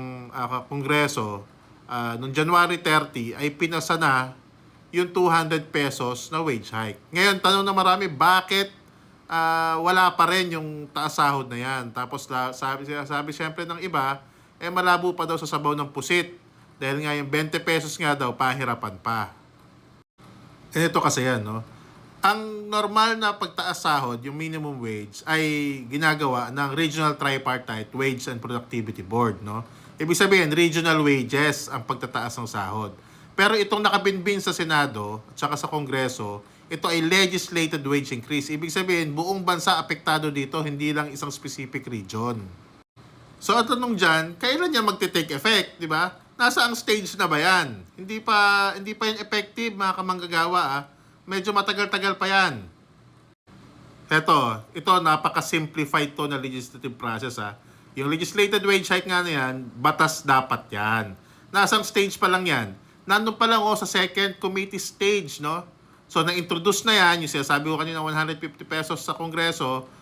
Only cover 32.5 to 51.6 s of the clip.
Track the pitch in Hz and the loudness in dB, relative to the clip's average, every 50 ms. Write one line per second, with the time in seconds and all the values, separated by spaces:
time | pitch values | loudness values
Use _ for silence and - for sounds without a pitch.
32.5 | - 104 98 92 104 110 107 98 - - - - - - - - - - 196 214 | -6 -6 -6 -4 -4 -6 -6 -8 -10 -16 -20 -20 -20 -20 -20 -8 2 4 4 4
33.5 | 220 208 202 202 214 208 208 202 202 202 196 196 190 185 170 208 202 190 - 196 | 4 2 2 0 0 2 2 2 2 4 2 2 0 0 0 0 0 0 0 -2
34.5 | 160 - 170 160 156 147 143 135 107 107 104 104 110 110 - - - - - 143 | -2 -2 -2 2 2 2 2 2 -2 -6 -8 -8 -8 -12 -14 -16 -8 -4 -4 -4
35.5 | 151 147 - - 156 151 143 131 135 131 131 123 127 - 107 101 101 101 - - | -2 -4 -4 -4 -4 -4 -4 -2 -2 0 0 -2 -2 -6 -8 -8 -8 -12 -14 -18
36.5 | - - - - 165 160 - 175 170 165 160 165 185 196 190 180 185 175 - - | -20 -20 -12 -12 -10 -4 -2 0 0 2 2 4 4 4 4 4 2 -2 -4 -2
37.5 | 175 170 160 151 165 147 139 139 143 143 135 - 135 117 117 - 151 147 143 - | 0 0 0 0 -2 -2 0 0 0 0 0 -2 -8 -8 -6 -4 -4 -4 -4 -4
38.5 | 151 147 170 160 - 190 185 185 175 170 160 147 143 156 170 185 196 190 175 180 | -6 -6 -6 -4 -2 -2 0 0 0 0 0 -2 -2 -4 -2 -2 -2 -2 0 0
39.5 | 175 165 - 190 180 160 160 - 156 - - 170 156 151 156 151 143 143 135 139 | 0 0 2 2 2 2 0 -4 -6 -4 0 0 0 0 0 -2 -4 -4 -6 -4
40.5 | 160 160 151 147 143 143 151 151 147 151 151 147 139 139 151 143 139 - - 135 | -4 -4 -4 -4 -4 -2 -2 -2 0 -2 -4 -4 -6 -8 -8 -8 -8 -10 -12 -12
41.5 | - 139 135 127 - 135 - - 120 107 95 92 107 110 120 123 120 110 98 92 | -12 -10 -12 -10 -10 -10 -8 -8 -10 -10 -8 -8 -6 -4 -2 -2 -4 -6 -8 -14
42.5 | 90 - - - - - _ _ _ - - - - - - - - - - - | -18 -20 -20 -20 -20 -20 _ _ _ -20 -20 -20 -20 -20 -20 -20 -18 -6 0 4
43.5 | 214 240 233 247 254 240 247 240 220 175 185 165 160 160 160 170 170 - - 247 | 4 4 4 2 0 0 0 -2 2 4 4 6 6 4 2 -2 -6 -4 0 0
44.5 | 277 320 359 330 302 226 220 208 190 - 190 180 - 175 156 160 147 143 - 220 | 0 2 0 0 0 2 2 2 0 0 -2 0 0 0 -2 0 -4 0 2 4
45.5 | 220 196 185 - - - 165 156 156 160 175 185 - - - - - - 240 247 | 4 4 2 0 -8 -10 -4 -2 0 0 0 0 -4 -12 -20 -16 -2 2 2 2
46.5 | 240 - 240 240 226 226 - 220 214 214 185 - - 190 185 165 156 147 160 185 | 4 4 2 2 0 -4 0 0 0 0 0 -6 -2 -2 0 2 2 4 4 6
47.5 | 190 180 156 131 107 95 90 - _ - 190 190 220 220 220 233 214 208 202 202 | 4 4 2 0 -6 -12 -16 -20 _ -16 -12 -8 -8 -6 0 2 4 6 6 6
48.5 | 202 202 196 196 175 196 196 214 214 - 220 220 220 208 208 - 220 208 202 - | 4 4 2 0 -2 -4 -8 -10 -6 -4 -2 -2 -2 -4 -6 -2 -2 -2 -2 -4
49.5 | - 233 233 226 196 196 196 190 185 185 185 185 185 180 175 170 175 165 165 175 | -6 -6 -6 -6 -2 -2 -2 -2 0 -2 -2 -2 -2 -4 -4 -2 0 0 2 2
50.5 | 180 180 160 135 135 143 143 - - _ _ - _ _ - 185 190 190 180 208 | 2 2 2 2 -2 -4 -6 -8 -20 _ _ -20 _ _ -10 -6 -6 -4 -2 0
51.5 | 208 202 | 0 2